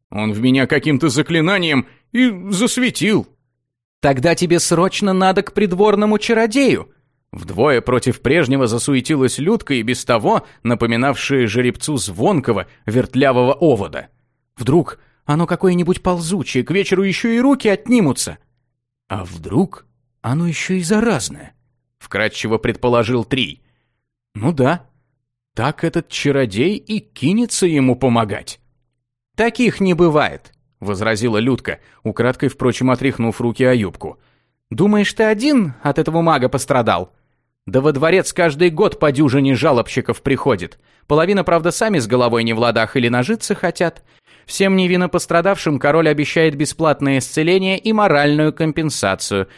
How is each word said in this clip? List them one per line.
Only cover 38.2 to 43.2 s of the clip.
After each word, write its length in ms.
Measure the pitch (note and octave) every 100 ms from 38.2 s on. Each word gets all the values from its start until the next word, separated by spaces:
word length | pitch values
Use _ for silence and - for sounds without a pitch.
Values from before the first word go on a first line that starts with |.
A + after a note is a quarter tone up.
| -
каждый 380 | - E3+ C#3+ F3+
год 280 | D#3 G3+ -
по 140 | D#3
дюжине 420 | C3 D3+ C#3 C3+
жалобщиков 680 | B2 D#3 B2 A2 - - A2+
приходит. 560 | - C#3 D3 G#2 F2 - _ _ -
Половина, 380 | D3+ F3 G3+
правда, 260 | F3 E3+ E3+
сами 280 | - A3 F3+
с 80 | A2
головой 360 | B2 A#2+ A#2
не 100 | A2+
в 60 | A2+
ладах 380 | A#2+ A#2 A2 C3
или 120 | A#2+
нажиться 460 | B2